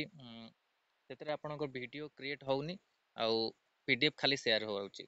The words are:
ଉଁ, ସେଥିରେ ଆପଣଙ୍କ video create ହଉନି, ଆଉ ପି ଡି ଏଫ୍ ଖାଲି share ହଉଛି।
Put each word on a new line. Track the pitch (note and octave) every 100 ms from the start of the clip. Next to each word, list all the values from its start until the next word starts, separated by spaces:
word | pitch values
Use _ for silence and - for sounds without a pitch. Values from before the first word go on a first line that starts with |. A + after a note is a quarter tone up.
| D3+ -
ଉଁ, | A#2+ A#2 A2+ - _ _ _ _ -
ସେଥିରେ | C3 D3+
ଆପଣଙ୍କ | D3 D3+ D3 D3
video | B2+ B2 C#3+ D3+
create | - C3+ C#3+ C3+
ହଉନି, | C3+ D3+ F#3+ _ _ _ -
ଆଉ | A2+ A2+ A2+ - _ _ -
ପି | B2
ଡି | D3
ଏଫ୍ | -
ଖାଲି | C#3 C#3
share | A#2+ A2 G#2+
ହଉଛି। | G2+ G2 -